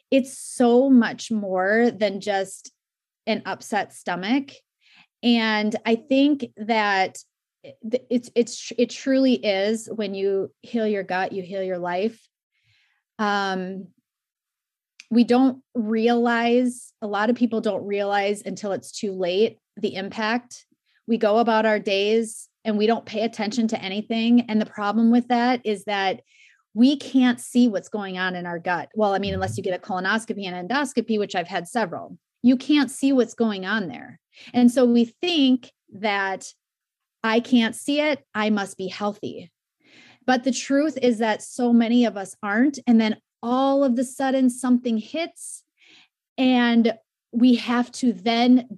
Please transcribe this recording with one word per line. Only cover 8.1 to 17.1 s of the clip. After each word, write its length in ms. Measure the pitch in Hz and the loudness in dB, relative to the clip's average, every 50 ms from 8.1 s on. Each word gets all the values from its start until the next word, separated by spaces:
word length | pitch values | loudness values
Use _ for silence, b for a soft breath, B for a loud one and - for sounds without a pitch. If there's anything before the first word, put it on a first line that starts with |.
it's, 200 | 247 247 - - - | -2 -2 -2 -2 0
it's, 380 | 233 240 - - - - - - - | 0 0 0 -2 -12 -14 -6 -2 -2
it 120 | 247 247 | -2 -2
truly 440 | - - - 269 262 269 269 262 247 | -2 -4 -2 0 2 4 4 4 2
is, 540 | - - 214 196 190 196 208 226 220 220 - | 2 0 0 0 0 0 0 -2 -4 -6 -8
when 240 | - 220 208 196 196 | -8 -6 -6 -6 -4
you 380 | 190 190 196 196 196 190 - _ _ - | -4 -2 -2 0 -2 -4 -6 _ _ -12
heal 240 | - - 233 214 | -6 -4 -2 0
your 160 | 214 208 196 185 | 0 -2 -2 -4
gut, 300 | 180 180 185 190 - - | -4 -4 -4 -4 -4 -6
you 100 | 196 180 | -8 -10
heal 200 | 170 196 196 190 | -8 -8 -6 -6
your 160 | 185 185 175 | -4 -6 -6
life. 420 | 175 175 175 185 202 233 226 - _ _ _ _ _ _ _ _ _ _ _ _ _ _ _ _ _ _ _ - | -6 -4 -4 -2 -2 -4 -4 -8 _ _ _ _ _ _ _ _ _ _ _ _ _ _ _ _ _ _ _ -4
Um, 720 | 214 208 202 202 196 196 190 190 185 185 196 190 - - _ _ _ _ _ _ _ _ _ _ _ _ _ _ _ _ _ _ _ _ _ - - - | -2 -2 0 0 -2 -2 -4 -4 -6 -8 -10 -12 -14 -16 _ _ _ _ _ _ _ _ _ _ _ _ _ _ _ _ _ _ _ _ _ -20 -8 0
we 140 | 226 240 233 | 2 2 4
don't 380 | 226 240 247 269 262 254 262 _ _ - | 4 4 4 4 2 0 -2 _ _ -6
realize, 1160 | 247 214 208 226 226 220 233 240 240 240 240 233 233 233 240 240 247 254 247 247 - - - _ _ | -6 -4 -2 0 2 2 2 2 2 2 0 0 0 0 2 2 2 2 0 -2 -6 -12 -20 _ _
a 60 | 226 | -10
lot 240 | 208 | -6